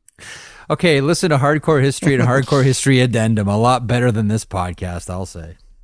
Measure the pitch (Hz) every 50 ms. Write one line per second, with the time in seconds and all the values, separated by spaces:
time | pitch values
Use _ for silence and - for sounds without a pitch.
0 | _ _ _ - - - - - - - - - - - 151 - - 170 147 139
1 | 135 156 170 - 190 165 151 131 143 143 156 147 - 165 156 135 135 135 - -
2 | - 151 135 123 117 123 127 139 131 - 147 135 131 135 123 - - 139 135 123
3 | 127 127 117 113 110 113 113 104 101 101 101 110 117 123 127 123 123 113 123 123
4 | 123 123 104 113 107 104 110 107 - - - 92 90 90 87 - 92 90 87 82
5 | - - 90 92 98 - - 87 80 80 80 - - - - -